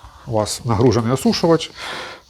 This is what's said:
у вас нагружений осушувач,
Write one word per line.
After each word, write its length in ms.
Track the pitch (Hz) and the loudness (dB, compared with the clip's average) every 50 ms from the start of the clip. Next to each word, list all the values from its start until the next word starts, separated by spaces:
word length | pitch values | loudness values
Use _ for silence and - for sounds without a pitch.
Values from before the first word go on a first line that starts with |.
| - - - - - | -20 -20 -20 -18 -10
у 40 | - | -4
вас 340 | 113 107 107 - - - - | -2 -2 -2 -4 -6 -6 -4
нагружений 460 | 123 117 - 135 123 95 120 110 117 | -2 2 4 4 4 4 4 2 0
осушувач, 600 | 135 - - 233 196 - 185 165 165 160 - - - - - - - - - - - - - | 0 0 0 0 0 2 2 2 2 2 0 -4 -12 -12 -12 -12 -10 -10 -12 -14 -16 -18 -8